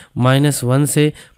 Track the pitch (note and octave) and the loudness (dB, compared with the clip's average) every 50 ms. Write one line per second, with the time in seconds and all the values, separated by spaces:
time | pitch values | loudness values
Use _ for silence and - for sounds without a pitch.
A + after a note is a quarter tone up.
0 | - _ - - A#2+ B2+ C3 C#3 C#3+ D3 C3 - B2+ A#2+ B2+ C3+ D3 C#3+ - D3+ | -20 _ -6 -2 0 2 2 2 2 0 -2 -2 -2 -2 0 0 0 0 0 0
1 | D3 D3+ - - - - _ | 0 0 -2 -6 -20 -20 _